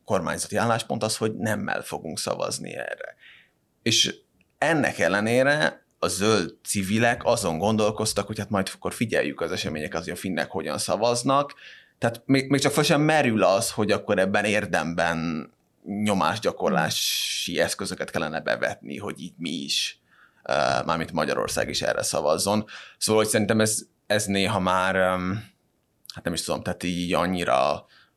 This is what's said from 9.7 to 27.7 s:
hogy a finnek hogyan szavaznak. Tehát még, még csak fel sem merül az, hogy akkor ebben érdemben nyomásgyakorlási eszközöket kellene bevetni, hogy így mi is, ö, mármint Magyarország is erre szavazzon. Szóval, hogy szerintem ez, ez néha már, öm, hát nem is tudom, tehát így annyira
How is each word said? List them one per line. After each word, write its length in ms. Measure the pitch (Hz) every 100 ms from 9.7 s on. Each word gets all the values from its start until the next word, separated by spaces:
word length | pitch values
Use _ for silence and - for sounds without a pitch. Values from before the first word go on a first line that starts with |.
| 76 76 -
hogy 80 | 87
a 40 | 87
finnek 340 | 98 78 69
hogyan 280 | - 76 71
szavaznak. 760 | - 95 117 123 127 135 143 - - - _ -
Tehát 240 | 117 -
még, 260 | - 135 135
még 100 | 139
csak 120 | 139
fel 120 | 160
sem 160 | 147 147
merül 420 | 151 156 127 107
az, 280 | 90 98 101
hogy 200 | - 104
akkor 280 | 98 - 98
ebben 260 | 95 101
érdemben 1080 | 104 104 101 87 78 85 85 82 82 80 - _ _ _
nyomásgyakorlási 1800 | - 101 104 98 78 110 98 - 85 71 76 - - - - - - 78
eszközöket 500 | 85 - 98 92 -
kellene 300 | 87 76 78
bevetni, 580 | - 58 64 - - 71
hogy 220 | 80 -
így 140 | 85 -
mi 140 | 82
is, 500 | 76 71 - - - _ _ _ _
ö, 100 | - 69 64 64
mármint 280 | - 82 80
Magyarország 560 | 82 71 65 - - 71
is 140 | 67
erre 200 | 60 -
szavazzon. 640 | - 76 73 82 101 107 107 - - -
Szóval, 240 | - 107
hogy 80 | 107
szerintem 300 | 110 101 110
ez, 260 | 110 - - _ -
ez 200 | 104 95
néha 320 | 98 95 98
már, 380 | 92 92 92 95
öm, 480 | 92 92 90 110 - _ _ _ _ _ _
hát 100 | -
nem 80 | -
is 100 | 82
tudom, 200 | - 73
tehát 200 | - 90
így 300 | 90 90 87
annyira 760 | 80 87 90 80 64 71